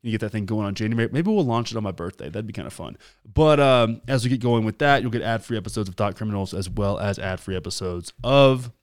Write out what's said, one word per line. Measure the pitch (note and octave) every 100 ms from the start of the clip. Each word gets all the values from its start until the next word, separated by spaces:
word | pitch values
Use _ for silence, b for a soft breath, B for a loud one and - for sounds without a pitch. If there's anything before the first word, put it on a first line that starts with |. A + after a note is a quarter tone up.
You | A#2+
get | A2
that | G#2+
thing | A2+ G2
going | A2
on | G2+ G2+
January. | A2 A#2 A2+
Maybe | C3+ F3
we'll | G#3+
launch | C#3 A#2 A#2
it | A2+
on |
my | G#2
birthday. | F2 E2+ - C2+
That'd | F#2+ A2
be |
kinda | - C2
fun. | - D2+ - b b
But, | - G#2 D#3 D3
um, | C#3 B2+ A2+ A2+ -
as | C3+
we | B2
get | B2+
going | A#2+ A#2+
with | A2+ -
that, | D3 C#3
you'll | A#2
get | A2+
ad-free | G#2+ A2+ - A2+
episodes | G#2+ A2+ G2+
of | F2+
Thought | G#2
Criminals | F#2 G#2+ G2+ F#2+
as | F2+ F2+
well | F2 G2+ G2+
as | G2+ G2+
ad-free | G2 F#2 - F#2
episodes | F2 - F#2 F2 E2 _
of | A#2 C#3 C#3 C3 A#2+ _